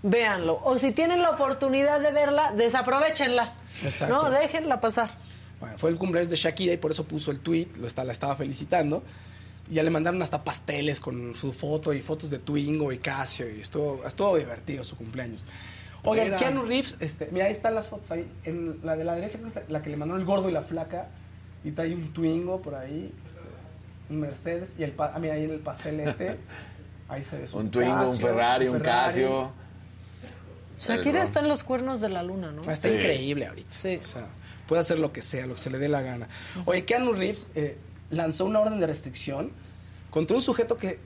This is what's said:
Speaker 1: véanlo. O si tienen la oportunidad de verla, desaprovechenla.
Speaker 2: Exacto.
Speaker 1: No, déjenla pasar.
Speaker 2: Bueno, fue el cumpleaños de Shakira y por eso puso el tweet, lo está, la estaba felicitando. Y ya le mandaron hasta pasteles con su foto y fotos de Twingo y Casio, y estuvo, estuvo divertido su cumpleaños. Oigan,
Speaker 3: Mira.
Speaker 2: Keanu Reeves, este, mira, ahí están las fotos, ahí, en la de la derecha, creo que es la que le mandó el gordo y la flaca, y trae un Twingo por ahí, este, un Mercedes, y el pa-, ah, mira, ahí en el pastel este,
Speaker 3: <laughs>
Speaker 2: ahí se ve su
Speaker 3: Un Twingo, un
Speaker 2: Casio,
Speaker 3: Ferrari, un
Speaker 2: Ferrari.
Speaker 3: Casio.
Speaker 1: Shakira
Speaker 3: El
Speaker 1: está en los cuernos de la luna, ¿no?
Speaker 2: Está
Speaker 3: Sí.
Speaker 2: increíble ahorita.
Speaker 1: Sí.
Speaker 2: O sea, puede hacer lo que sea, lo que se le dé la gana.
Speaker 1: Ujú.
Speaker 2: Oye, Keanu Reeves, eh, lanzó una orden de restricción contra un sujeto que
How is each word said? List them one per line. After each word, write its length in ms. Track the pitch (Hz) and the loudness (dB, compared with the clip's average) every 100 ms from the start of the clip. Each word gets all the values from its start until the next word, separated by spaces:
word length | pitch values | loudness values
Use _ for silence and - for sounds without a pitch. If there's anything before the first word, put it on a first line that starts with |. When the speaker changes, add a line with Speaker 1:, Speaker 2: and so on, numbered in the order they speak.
Speaker 1:
véanlo. 580 | 202 233 220 196 165 160 | 6 6 6 4 2 2
O 140 | - 254 | 4 4
si 140 | 269 | 4
tienen 300 | 226 330 349 | 4 4 6
la 80 | 339 | 4
oportunidad 720 | 302 269 269 269 269 285 294 | 4 2 2 4 6 6 6
de 120 | 294 | 4
verla, 400 | 294 285 285 302 | 4 4 6 4
desaprovechenla. 1000 | 208 233 254 247 262 311 311 269 247 226 - - - | 4 4 4 4 4 4 4 2 4 2 -4 -12 -4
Speaker 2:
Exacto. 320 | 143 - 147 262 | -2 0 2 4
Speaker 1:
No, 80 | 302 | 4
déjenla 500 | 269 311 320 311 254 | 4 4 2 0 2
pasar. 300 | 226 214 170 - - - - - | 2 2 0 -4 -18 -18 -18 -14
Speaker 2:
Bueno, 180 | 120 107 | -12 0
fue 100 | 160 | 0
el 60 | 170 | 2
cumpleaños 320 | 185 170 175 | 2 2 2
de 60 | 165 | 2
Shakira 380 | 165 160 180 | 2 2 2
y 20 | 170 | 2
por 140 | 156 | 2
eso 140 | 156 | 0
puso 260 | 151 156 151 | -2 -2 -2
el 100 | 139 | -2
tweet, 280 | 165 165 175 - | 0 0 0 -6
lo 80 | 120 | -6
está, 180 | - | -4
la 80 | 127 | -4
estaba 240 | 117 143 139 | -2 -2 -2
felicitando. 680 | 139 131 143 180 147 156 - - - - - - - | -2 -4 2 4 4 0 -4 -16 -18 -18 -18 -18 -2
Y 40 | |
ya 80 | 160 | 2
le 60 | 160 | 4
mandaron 300 | 160 160 185 | 4 2 0
hasta 240 | 160 147 | 0 -2
pasteles 560 | - - - 147 147 139 | -4 -6 -4 -2 0 -2
con 340 | - 123 120 | -4 -6 -6
su 180 | 117 139 | -6 -6
foto 400 | 123 143 151 151 | -4 -2 0 0
y 60 | 143 | -2
fotos 260 | - 156 156 | -2 -6 -4
de 100 | 139 | -6
Twingo 540 | - 147 143 156 147 | -2 0 2 0 0
y 60 | 123 | -2
Casio, 520 | - 139 131 - 120 | -4 -4 -4 -4 -6
y 100 | 107 | -8
estuvo, 420 | 110 151 147 135 135 | -6 -2 -2 -4 -8
estuvo 300 | - 202 175 | 2 4 4
divertido 480 | 117 117 - 139 | 2 -8 -6 -6
su 120 | 120 - | -8 -10
cumpleaños. 500 | 113 127 120 104 - - - - - - | -10 -8 -8 -10 -12 -14 -14 -14 -16 -2
Oigan, 220 | - 220 220 | 2 4 4
Speaker 3:
Mira. 120 | 190 | 4
Speaker 2:
Keanu 240 | 262 269 | 2 2
Reeves, 340 | 226 254 262 - | 2 0 0 -4
este, 280 | 156 - 151 | -6 -6 -4
mira, 140 | 180 190 | 2 2
ahí 60 | |
están 220 | 208 226 | 2 0
las 140 | 220 208 | 0 -4
fotos, 240 | 202 - | -12 -6
ahí, 180 | 170 170 - | -6 -6 -10
en 340 | 160 170 165 151 | -6 -4 -4 -6
la 100 | 160 | -4
de 80 | 160 | -2
la 120 | 165 170 | 0 -2
derecha, 220 | 202 220 | -4 -8
creo 120 | 226 | -10
que 60 | - | -10
es 100 | - | -4
la 140 | 156 | -4
que 80 | 151 | -4
le 60 | 147 | -4
mandó 180 | 151 | -2
el 100 | 185 | -2
gordo 240 | 185 196 190 | 2 2 2
y 40 | |
la 100 | 165 | 0
flaca, 460 | - 160 160 175 - - - - - - | -2 -6 -4 -6 -8 -14 -18 -18 -18 -10
y 80 | 151 | -8
trae 200 | 151 165 | -2 -2
un 200 | 170 151 | -2 -6
Twingo 500 | 170 165 165 175 185 | 0 2 2 0 -4
por 140 | 151 139 | -4 -8
ahí, 360 | 131 151 190 - - | -6 -8 -8 -12 -16
este, 140 | - - - - - - - - | -16 -16 -16 -16 -18 -18 -18 -6
un 100 | 151 | -4
Mercedes, 540 | 147 131 170 170 185 - | -4 -4 -4 -4 -6 -4
y 60 | |
el 80 | 151 | -4
pa-, 180 | 143 147 | 0 -2
ah, 60 | 160 | 0
mira, 160 | 160 | -2
ahí 80 | 151 | 0
en 60 | 156 | -2
el 80 | 156 | -4
pastel 400 | 156 - 151 151 | -6 -6 -6 -2
este, 380 | 147 - - - - - - | -2 -2 -4 -6 -10 -16 -16
Speaker 3:
<laughs> 360 | - - - - | -16 -18 -18 -10
Speaker 2:
ahí 160 | 135 | -10
se 140 | 139 143 | -8 -10
ve 80 | 135 | -6
su 100 | 98 | -4
Speaker 3:
Un 140 | 107 | 0
Twingo, 200 | 123 123 127 | 4 4 4
un 60 | 127 | 4
Speaker 2:
Casio, 140 | 123 120 | 4 2
Speaker 3:
Ferrari, 400 | 113 120 127 131 | 4 6 6 4
un 100 | 123 | 4
Speaker 2:
Ferrari. 260 | 127 120 127 | 4 4 4
Speaker 3:
Casio. 460 | 123 131 135 131 - - - - - - - - - - - - - | 4 4 2 -2 -8 -16 -18 -18 -18 -18 -16 -16 -16 -18 -18 -18 -8
Speaker 1:
Shakira 420 | - 233 277 294 | -2 0 2 2
Speaker 3:
El 40 | - | 2
Speaker 1:
está 140 | 311 | 2
en 80 | 294 | 2
los 160 | 285 | 0
cuernos 360 | - 254 254 254 | 0 -2 0 -2
de 80 | 208 | -2
la 140 | 185 | -2
luna, 300 | 180 190 170 | -4 -4 -6
¿no? 80 | 151 165 | -6 -4
Speaker 2:
Está 180 | 151 - | 0 2
Speaker 3:
Sí. 60 | |
Speaker 2:
increíble 520 | 214 185 135 135 143 107 | 4 4 2 0 0 -2
ahorita. 260 | 87 - | -8 -14
Speaker 1:
Sí. 240 | - 190 180 | -6 -4 -4
Speaker 2:
O 80 | |
sea, 220 | - 127 107 - - - - | -6 -10 -12 -14 -16 -16 2
puede 120 | 165 | 4
hacer 160 | 165 165 | 4 4
lo 120 | 143 | 2
que 100 | - | 0
sea, 240 | - 135 127 | -4 -4 -4
lo 80 | |
que 60 | 123 | -6
se 100 | 139 | -4
le 80 | 131 | -2
dé 100 | 143 | 2
la 140 | 147 | 2
gana. 260 | 131 123 107 - - 180 | 0 -6 -8 -12 -10 -4
Speaker 1:
Ujú. 100 | 175 | 2
Speaker 2:
Oye, 140 | 180 | 2
Keanu 300 | 185 240 254 | 4 2 4
Reeves, 340 | 202 190 208 - 160 | 2 0 -2 -6 -2
eh, 220 | 147 - - - - | -2 -4 -16 -18 -4
lanzó 340 | 156 160 156 | 0 0 0
una 160 | 185 214 | 2 4
orden 180 | 214 214 | 4 4
de 80 | 165 | 4
restricción 640 | 151 135 - - 139 220 - - - - - - | 2 -6 -6 -4 -2 -4 -6 -16 -18 -18 -18 -2
contra 260 | 156 - 233 | 0 4 4
un 60 | |
sujeto 340 | 254 233 233 - | 4 2 2 2
que 240 | 190 175 | 0 -4